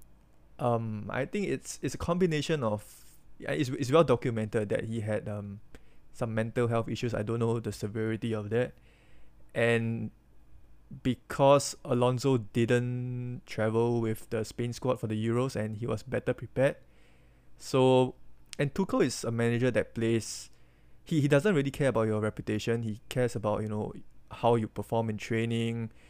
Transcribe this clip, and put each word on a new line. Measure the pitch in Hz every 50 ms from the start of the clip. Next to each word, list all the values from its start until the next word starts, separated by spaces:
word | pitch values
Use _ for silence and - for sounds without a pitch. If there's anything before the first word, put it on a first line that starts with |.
| - - - - _ - - - - - -
um, | - 139 120 117 113 113 110 107 107 101 104
I | 98 127 143
think | - - 208 196 139
it's, | 135 - - - - - -
it's | 143 -
a | -
combination | - 170 175 180 185 170 156 147 139 - 160 147 123
of, | 107 104 107 - - - - - - - - - - -
yeah, | - - -
it's, | 143 156 139 120
it's | 135 - - 120
well | 143 165 165
documented | 127 123 - - 127 113 110 110 104 - 110 104 101
that | 117 - -
he | 110 113 113
had, | 107 107 107 101 85 104
um, | 104 104 104 101 98 104 - - - - - - - - - - -
some | - 127 113 107
mental | 110 113 117 - 127 120 113
health | 117 117 110 -
issues. | 113 - 127 117 113
I | 107
don't | 107 110 113
know | 117 117 117 113 117
the | 110 110
severity | 101 - 113 104 107 113 110 110 113 101 117 117 110
of | 107 104 101
that. | 110 120 127 - - - - - - _ - - - - - - - - - - -
And | 120 120 117 117 113 113 113 113 113 110 107 - - _ _ - - - - - - - - - - - - - - -
because | 127 117 - - - - - 139 135 143 139 - - - - -
Alonso | 147 127 123 123 123 127 120 - 135 131
didn't | 117 104 101 - 120 117 117 123 120 123 123 123 123 123 127 123 123 123 123 123 - -
travel | - - 110 110 110 110 113 117 120 120 117
with | 113 110 107 - - -
the | 113 110 113
Spain | - - - 120 120 117
squad | - - 127 127 -
for | -
the | 110 110 110 110
Euros | 113 113 123 131 135 -
and | - 107 107 110
he | 104 117
was | - - -
better | - 127 117 - - 131 123
prepared. | - 120 - - 127 131 147 - - - - - - - - - - - - - _ _ - -
So, | - - - - 131 131 131 131 127 127 127 - - - - - - - - -
and | - 147 139 -
Tuchel | - 190 - 254 262 175
is | 123 - - -
a | 117
manager | 113 117 117 117 120 117 127 127
that | 107 107 - - -
plays, | 117 113 113 117 110 - - - - - - - - - - - _ - - - - -
he, | - 170 151
he | 135
doesn't | 143 147 139 165 214 185
really | 143 139 139
care | - - 143 131
about | 120 117 110
your | 110 107 107
reputation. | 107 107 - - - - 107 104 - 120 117 117 117
He | 110 104 - - -
cares | - 127 123 117 -
about, | 101 101 104 104 - 110
you |
know, | 107 107 107 - - - - - - - - - -
how | - - - 120 120
you | 117 110
perform | - - - 104 - 117 113 113 110
in | 107
training, | 101 - - 113 113 117 117 117 117 113 117 117 117 113 110 - - -